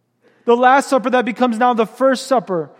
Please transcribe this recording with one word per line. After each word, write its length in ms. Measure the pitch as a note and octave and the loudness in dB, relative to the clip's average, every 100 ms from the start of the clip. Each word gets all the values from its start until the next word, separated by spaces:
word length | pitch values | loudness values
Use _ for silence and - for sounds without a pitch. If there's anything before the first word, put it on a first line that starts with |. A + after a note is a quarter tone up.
| _ _ _ _ | _ _ _ _
The 120 | - A#3 | 0 2
Last 320 | B3+ C#4 C4 | 4 2 2
Supper 220 | C4 A3 | -2 0
that 140 | B3 | -2
becomes 340 | A#3+ A3+ B3 A3 | -2 -2 -2 0
now 160 | B3 | 0
the 120 | A#3 A3 | 0 -4
First 420 | - C4 C4 - | 0 0 0 -2
Supper, 420 | B3+ - F3+ C#3+ - | -2 -2 -6 -6 -14